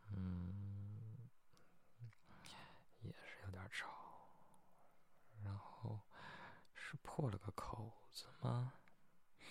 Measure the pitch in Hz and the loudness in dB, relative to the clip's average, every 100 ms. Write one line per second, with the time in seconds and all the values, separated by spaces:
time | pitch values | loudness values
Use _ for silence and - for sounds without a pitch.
0 | 104 98 92 90 90 101 101 101 101 - | 0 4 6 6 4 4 2 2 0 0
1 | 110 - - - - - - - - - | -2 -4 -6 -10 -12 -12 -12 -12 -12 -8
2 | 117 - - - - - - - - - | -8 -8 -12 -10 -8 -6 -8 -10 -14 -4
3 | 104 - - - 101 92 95 - - - | -4 -2 -6 -4 0 0 0 2 0 -2
4 | - - - - - - - - - - | -6 -8 -10 -12 -12 -14 -14 -14 -14 -14
5 | - - - 110 101 101 - - 113 107 | -14 -14 -10 -2 2 2 0 0 2 2
6 | - - - - - - - - - 151 | -2 -8 -6 -6 -6 -8 -10 -6 -2 -2
7 | - - 135 98 - - - 113 110 - | 0 6 8 8 2 0 2 2 0 -4
8 | - - - - 123 120 127 - - - | -6 -6 -6 4 8 8 6 2 -10 -14
9 | - - - - - | -14 -14 -14 -12 -10